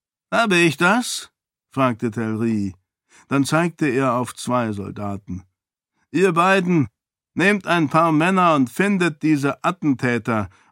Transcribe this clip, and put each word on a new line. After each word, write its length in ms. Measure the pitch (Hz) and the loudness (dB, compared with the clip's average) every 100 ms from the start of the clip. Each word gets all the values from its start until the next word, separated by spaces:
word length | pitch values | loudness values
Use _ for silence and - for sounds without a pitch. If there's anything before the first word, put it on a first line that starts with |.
| _ _ - | _ _ -4
"Habe 280 | 196 226 175 | 0 2 4
ich 180 | 170 - | 2 2
das?", 560 | 175 233 - - - _ _ _ _ | 2 2 -2 -8 -12 _ _ _ _
fragte 400 | 120 113 110 120 | 0 0 0 -4
Tel 240 | 113 110 110 | -4 -4 -2
Ri. 400 | 117 110 98 87 _ _ _ _ - | -2 -2 -4 -8 _ _ _ _ -4
Dann 160 | 139 135 | -2 0
zeigte 420 | 156 170 - 151 | 0 -2 -2 -2
er 280 | 123 135 120 | 0 0 -2
auf 200 | 120 - | -4 -8
zwei 380 | - 123 113 | -4 -2 -2
Soldaten. 680 | 101 95 101 101 98 - 90 - _ _ _ _ _ _ | -6 -8 -10 -8 -10 -10 -14 -14 _ _ _ _ _ _
"Ihr 220 | 160 190 | 0 2
beiden, 540 | 170 185 196 180 170 117 _ _ _ _ | 2 2 2 2 0 0 _ _ _ _
nehmt 340 | 147 190 202 156 | 0 0 0 0
ein 200 | 170 143 | 0 2
paar 220 | 160 165 | 2 2
Männer 440 | 151 175 190 175 147 | 2 2 2 2 2
und 120 | 127 | 0
findet 540 | - 196 196 175 156 | 0 0 2 0 0
diese 420 | 156 147 139 - | 0 0 0 -2
Attentäter, 880 | 165 180 151 123 123 120 123 110 92 _ _ | -4 -2 -2 0 0 -2 -2 -2 -4 _ _